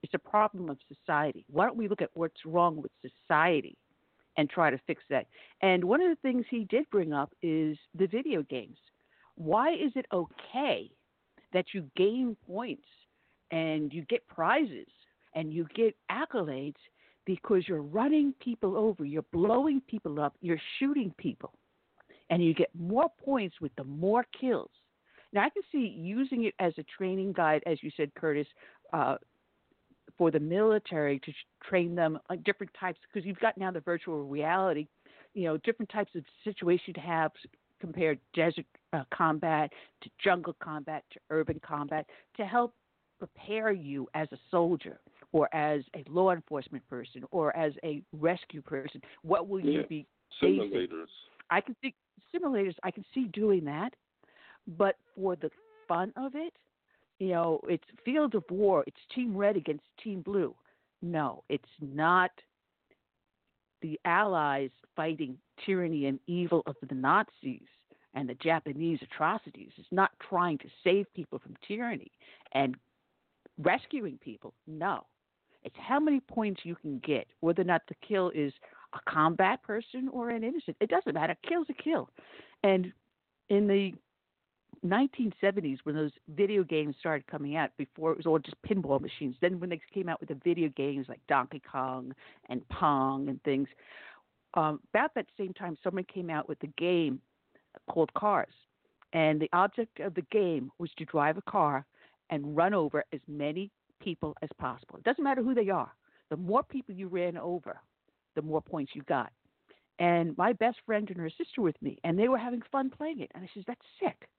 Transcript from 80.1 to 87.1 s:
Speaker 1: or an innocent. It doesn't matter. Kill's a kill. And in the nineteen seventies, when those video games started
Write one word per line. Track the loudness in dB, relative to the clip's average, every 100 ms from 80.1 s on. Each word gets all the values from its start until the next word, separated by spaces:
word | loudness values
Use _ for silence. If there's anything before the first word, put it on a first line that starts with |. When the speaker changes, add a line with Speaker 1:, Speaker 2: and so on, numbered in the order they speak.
Speaker 1:
or | -4 -4
an | -2
innocent. | -4 -4 -8 -2
It | 0
doesn't | 0 0
matter. | -2 -2 -2 -2
Kill's | -2 -2
a |
kill. | -4 -2 -2 -2 -12 -20 -20 -20 _
And | 4 4 2 -6 _ _ _ _ _
in | 2 6
the | 4 2 -4 _ _ _ _ _ _ _ -6
nineteen | 0 2 2 0 -4 2
seventies, | 2 2 -2 -4
when | -4 -2
those | -2 -4 -18
video | 0 2 2
games | 2 0 -2 -4
started | -2